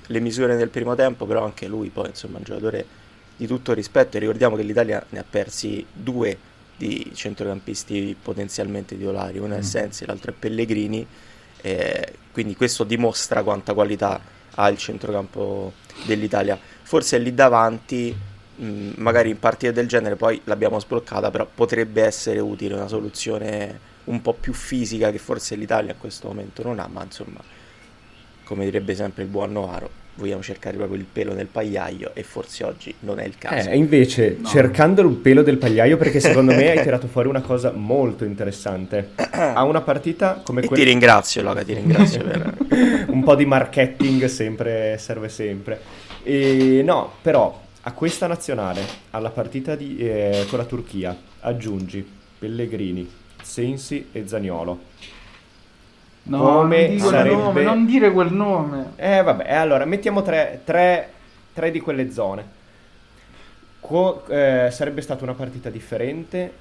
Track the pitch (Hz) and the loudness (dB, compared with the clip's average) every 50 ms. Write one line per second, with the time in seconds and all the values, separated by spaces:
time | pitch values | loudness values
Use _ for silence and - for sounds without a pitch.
0 | - - 117 113 117 120 110 123 131 120 120 117 117 113 - 127 117 120 123 120 | -12 -6 -4 -4 -2 -2 -2 0 0 2 2 2 0 -2 -2 -4 -4 -2 0 2
1 | 131 131 127 - 117 98 107 110 110 107 101 - - 95 107 110 107 - - - | 2 0 0 -2 -4 -2 -2 -2 -2 -4 -6 -10 -10 -8 -8 -8 -8 -8 -6 -8
2 | 98 - - - - 104 101 - - 107 104 104 104 110 104 - - - - - | -8 -8 -10 -12 -14 -14 -14 -14 -12 -12 -10 -6 -6 -6 -6 -6 -8 -10 -16 -20
3 | - - - - _ - _ - 117 110 127 127 127 - 117 107 101 - - 139 | -20 -20 -20 -20 _ -20 _ -12 -6 -6 -6 -4 -2 -2 -2 -2 -4 0 2 2
4 | 127 - - 104 107 110 110 113 127 117 107 107 107 104 107 117 117 107 104 101 | 2 2 0 -2 -2 -2 0 2 2 2 2 0 -2 -2 0 0 0 0 -2 -4
5 | - - - 101 95 - - 104 98 110 - - - 107 104 92 - - - - | -6 -8 -12 -14 -12 -4 -4 -4 -4 -4 -6 -8 -8 -6 -8 -8 -10 -12 -16 -10
6 | 113 127 123 123 113 104 95 - - - _ _ - _ _ - 120 107 107 113 | -8 -6 -4 -2 -2 -2 -4 -6 -12 -20 _ _ -20 _ _ -10 -8 -6 -6 -6
7 | 113 - - - - 104 98 - 107 101 98 98 - 110 107 - - - 104 101 | -8 -10 -12 -12 -10 -10 -8 -8 -8 -8 -8 -8 -10 -10 -10 -10 -8 -6 -6 -4
8 | 98 101 98 - - - 107 104 101 98 - - 101 101 101 101 98 - 101 98 | -4 -6 -8 -10 -10 -10 -8 -8 -8 -8 -8 -8 -6 -6 -6 -8 -8 -10 -10 -8
9 | 98 98 95 98 95 90 92 98 101 104 101 104 101 101 101 113 107 101 101 - | -6 -6 -6 -6 -6 -8 -8 -8 -8 -6 -6 -6 -6 -4 -4 -4 -4 -6 -8 -10
10 | - - 104 95 - 110 - - - 110 110 110 117 107 110 104 107 104 107 110 | -10 -10 -10 -10 -10 -12 -12 -8 -8 -6 -4 -4 -2 -2 -2 -2 -2 -2 -4 -6
11 | 113 - - - - - - - - - - - - 95 92 90 - - - - | -8 -10 -16 -20 -20 -20 -20 -20 -20 -20 -20 -12 -8 -6 -4 -4 -4 -4 -4 -6
12 | - - - - - - - - 110 104 95 - 127 120 - - 113 104 117 117 | -8 -10 -12 -18 -20 -10 -8 -6 -6 -6 -2 -2 -2 -2 0 -2 -2 -2 0 0
13 | 120 113 107 - - - 120 110 101 107 101 101 - - 101 104 104 101 104 98 | 0 0 0 -2 -4 -2 -2 -2 0 0 -2 -2 -4 -2 0 0 0 0 0 -2
14 | 104 98 - - - - - - - - - - 101 101 101 - - - 107 101 | -2 -2 -2 -4 -8 -14 -20 -20 -20 -12 -4 0 2 2 0 0 -4 -10 -10 -8
15 | - 107 104 101 98 98 - 104 101 101 98 98 95 95 95 - - - - - | -6 -6 -6 -6 -6 -8 -8 -8 -6 -6 -6 -8 -8 -10 -12 -16 -20 -20 -20 -12
16 | - 110 110 107 107 101 101 104 101 101 98 95 - - - - - - - 160 | -4 -4 -2 -2 -2 -2 0 0 0 0 -2 -4 -8 -14 -20 -20 -4 0 0 0
17 | - - - 120 120 127 123 123 135 127 120 113 113 113 113 113 - - 131 123 | 2 2 0 0 0 0 2 4 6 6 6 4 4 2 0 -4 -8 -8 -6 -4
18 | 120 117 113 101 - - - - - - - - 113 107 104 101 101 101 - - | -4 -4 -6 -8 -12 -14 -16 -20 -20 -20 -16 -14 -12 -10 -10 -8 -10 -10 -10 -4
19 | 113 113 117 120 113 113 110 98 - 117 110 - - 120 117 120 120 120 123 117 | 0 2 4 4 4 2 0 0 0 0 0 0 -2 -2 0 0 0 0 0 0
20 | 107 107 101 - 113 113 113 - - - 107 104 98 123 117 107 98 - 123 117 | 0 0 -2 0 0 0 0 0 -4 -6 -2 0 0 0 0 -2 -4 -4 -4 -6
21 | - - - 101 104 104 98 110 107 - - - 117 113 120 113 113 110 107 110 | -4 -4 -4 -4 -2 -2 -2 -4 -6 -6 -2 0 0 0 2 0 -2 0 2 2
22 | 110 110 - - - 113 107 104 104 104 104 98 101 98 98 98 101 98 110 107 | 2 2 2 -2 -4 -4 -2 -2 -2 -4 -6 -6 -6 -6 -6 -6 -6 -6 -6 -6
23 | 107 104 - - - 110 110 107 107 107 107 104 104 101 107 - - - - - | -6 -8 -8 -8 -6 -6 -6 -6 -6 -6 -6 -6 -6 -8 -10 -14 -20 -20 -20 -16
24 | - - 120 117 120 131 120 - - 131 120 - - - 135 127 120 101 113 107 | -8 -6 -6 -4 -2 -4 -4 -2 -4 -6 -6 -6 -8 -6 -4 -4 -4 -4 -2 0
25 | 110 107 104 95 - - 127 - - - 110 104 107 101 113 110 107 101 - - | 0 0 0 -2 -6 -6 -6 -6 -6 -8 -8 -8 -4 -2 -2 -2 -2 -4 -8 -12
26 | - 110 - - - 107 101 104 101 101 - - 113 120 117 101 87 - - - | -14 -16 -14 -14 -12 -12 -12 -12 -12 -14 -12 -10 -8 -8 -6 -8 -8 -10 -12 -14
27 | - 95 - - - - - - - - - - - - - - - - - - | -14 -14 -14 -16 -16 -16 -16 -18 -20 -20 -20 -20 -20 -20 -20 -20 -20 -20 -20 -20
28 | - - - - - - - - - - 104 98 98 98 98 101 101 98 98 92 | -20 -20 -20 -20 -20 -20 -20 -20 -14 -10 -6 -4 -4 -2 -2 -2 -4 -4 -4 -4
29 | 101 101 - - 98 101 98 101 101 101 104 104 95 90 90 - - - - - | -6 -8 -8 -8 -10 -8 -6 -6 -6 -4 -6 -6 -6 -6 -8 -10 -12 -12 -14 -18
30 | - - - - 104 101 98 95 98 - 98 - - 104 98 98 104 95 98 98 | -20 -20 -14 -10 -8 -6 -6 -8 -8 -10 -12 -12 -10 -10 -8 -6 -6 -6 -6 -8
31 | 95 - - - 101 104 98 95 98 95 - 113 110 107 98 95 87 87 92 92 | -10 -8 -6 -6 -6 -4 -6 -6 -8 -6 -6 -6 -4 -4 -4 -4 -6 -6 -8 -10
32 | - - - 113 110 - - 117 113 - - - - - - - - - - - | -12 -12 -12 -12 -14 -12 -12 -12 -12 -12 -10 -8 -8 -8 -8 -10 -14 -18 -16 -12
33 | - 104 101 104 101 98 101 - - - - 127 101 95 101 139 160 147 156 139 | -10 -8 -8 -6 -8 -10 -10 -10 -8 -4 -2 -2 0 2 4 4 4 6 6 6
34 | 127 127 - 120 113 104 90 - - - - 143 127 127 131 - 151 165 196 196 | 6 6 4 4 2 2 2 0 -4 4 6 6 6 6 6 6 6 6 8 6
35 | 196 - 120 - - 131 131 147 147 143 135 131 131 120 110 110 113 131 160 160 | 6 6 4 6 6 8 8 10 8 6 4 4 4 4 4 6 6 6 6 6
36 | 160 143 127 143 - 151 - 131 131 131 127 131 135 160 165 156 - 147 123 123 | 4 4 4 4 4 6 6 6 8 8 6 6 6 6 6 4 4 2 2 0
37 | - 117 - 131 120 135 135 131 131 - 127 123 120 123 - 104 104 107 123 139 | -2 -2 0 0 0 2 0 -2 0 0 0 0 0 -2 -2 -2 -2 0 2 2
38 | 131 117 104 - 117 104 101 101 107 101 98 - - 104 95 92 95 95 104 104 | 2 0 0 -4 -6 -6 -6 -4 -6 -6 -6 -6 -6 -6 -6 -6 -6 -4 -4 -4
39 | 98 101 - - - - - - 170 143 117 120 131 143 160 165 156 156 139 143 | -4 -6 -6 -6 -6 -4 -2 0 0 2 2 2 2 2 2 0 0 0 -2 -2
40 | - 170 165 - 202 190 190 - - - 123 127 123 117 131 131 139 127 123 123 | -2 -4 -2 0 0 0 0 -2 -6 -4 -2 -2 0 2 4 4 6 6 6 8
41 | 120 120 110 101 98 - - - - 101 - - - - - - - 165 160 - | 8 8 8 8 4 2 -2 -2 -2 -2 -4 -4 -6 -6 -6 -2 2 4 6 8
42 | 202 - - - - - - 170 - - - - 285 - 269 247 247 247 - 277 | 8 6 4 0 -2 -4 -4 -4 -4 -6 -4 -4 -2 0 4 4 4 4 4 2
43 | - - - 131 131 151 143 139 143 139 135 131 127 - - 147 131 131 - - | 0 0 0 4 6 6 6 6 6 4 4 2 2 2 2 2 2 2 2 0
44 | 147 135 131 131 131 127 131 - 113 110 110 107 127 117 113 110 110 107 110 107 | 0 2 2 2 2 0 0 -2 -4 -4 -4 -4 -4 -4 -2 -2 -2 -2 -4 -4
45 | - - 117 110 107 107 - - 110 104 98 98 98 113 110 - - - - - | -6 -8 -8 -8 -8 -10 -8 -6 -6 -6 -6 -8 -8 -10 -10 -10 -12 -16 -20 -20
46 | - - - - - 123 139 139 139 135 135 131 131 131 131 131 139 170 170 131 | -18 -18 -18 -10 -4 -2 0 2 4 4 4 6 6 6 6 6 6 4 2 2
47 | - - - - - 165 151 131 104 87 - - - - - - - 123 - - | 0 -4 -8 -4 0 2 4 4 4 2 0 -6 -16 -20 -20 -14 -12 -12 -6 -4
48 | 160 170 165 - 185 170 170 165 - - 135 113 101 92 90 98 98 98 - - | -2 -2 -2 -2 -4 -4 -4 -4 -6 -6 -4 -4 -2 -4 -4 -4 -6 -8 -10 -14
49 | - - - 110 110 113 117 123 110 - - 135 131 - 151 143 143 139 135 - | -16 -12 -8 -6 -6 -6 -6 -6 -6 -6 -6 -8 -6 -6 -6 -6 -8 -10 -8 -4
50 | 120 117 110 107 104 101 101 101 101 101 - 120 117 120 127 120 117 - - 98 | -4 -2 -2 0 0 0 0 0 0 -2 -2 -4 -4 -4 -6 -8 -8 -8 -8 -6
51 | 90 90 90 87 - - - - - 117 120 117 110 110 101 95 92 87 98 98 | -6 -6 -6 -8 -12 -20 -20 -8 -6 -6 -6 -4 -6 -6 -6 -6 -6 -8 -8 -10
52 | 92 - - - - _ _ _ 110 107 113 117 120 - 110 101 98 92 90 90 | -12 -12 -16 -20 -20 _ _ _ -10 -8 -6 -6 -6 -6 -6 -6 -4 -4 -6 -6
53 | 90 87 - - - - - - - - - - 120 127 135 135 - - 147 143 | -8 -10 -14 -20 -20 -20 -20 -20 -18 -12 -8 -6 -4 -4 -4 -6 -8 -10 -10 -10
54 | - - - 113 104 98 110 110 101 92 87 82 82 87 90 90 - - - - | -10 -10 -12 -12 -10 -8 -6 -6 -4 -4 -6 -6 -6 -6 -8 -10 -12 -18 -20 -20
55 | - - - - - - - - _ _ _ _ _ _ _ _ _ _ _ _ | -20 -20 -20 -20 -20 -20 -20 -20 _ _ _ _ _ _ _ _ _ _ _ _
56 | _ _ _ _ _ - 139 139 131 135 143 156 160 160 165 165 165 160 208 202 | _ _ _ _ _ -4 0 2 4 6 6 6 6 6 6 6 4 4 4 2
57 | 196 196 185 - - - 202 208 208 202 185 - - 214 226 226 226 226 247 269 | 4 4 6 6 6 4 4 4 2 2 2 4 4 4 4 4 4 4 6 6
58 | 220 202 180 185 175 170 180 202 208 202 196 165 151 147 143 135 131 - - - | 6 6 6 6 4 2 2 0 2 2 0 0 0 -2 -4 -6 -8 -10 -8 -4
59 | 156 190 196 190 185 165 131 - - - 139 156 160 156 143 127 139 156 190 202 | 0 4 4 4 6 4 2 2 0 0 2 2 4 4 4 2 2 0 -2 -2
60 | - 220 202 196 190 185 160 156 151 - - 170 - - 160 175 180 180 180 165 | -2 0 0 0 0 2 2 2 0 0 -4 -6 -4 0 4 4 6 6 4 2
61 | - - - - - - - - - _ _ 170 165 170 156 160 160 160 143 135 | 0 -6 -14 -20 -20 -20 -20 -20 -20 _ _ -4 -2 -2 -2 -2 -4 -4 -2 -2
62 | 131 120 107 117 107 95 98 101 101 - - - _ - - - - - - - | -4 -4 -2 -2 -2 -2 -4 -6 -10 -14 -20 -20 _ -20 -20 -20 -20 -20 -20 -20
63 | - _ - - - - - - - - - - - - - - - - 147 175 | -20 _ -20 -20 -20 -20 -20 -20 -20 -20 -20 -20 -20 -20 -20 -20 -8 -2 0 2
64 | 185 190 - - - - 147 143 139 135 131 127 123 123 120 - 151 143 143 147 | 2 2 0 -2 -6 -4 0 2 4 4 4 4 2 0 0 -2 -4 -4 -4 -6
65 | 143 - 139 123 135 127 127 127 135 127 131 123 - 123 107 113 - - - 113 | -8 -8 -8 -8 -6 -8 -8 -8 -10 -10 -10 -12 -12 -12 -12 -12 -10 -8 -6 -4
66 | 120 131 147 165 165 - - 180 180 180 - - | -4 -4 -6 -8 -10 -8 -8 -8 -8 -8 -10 -16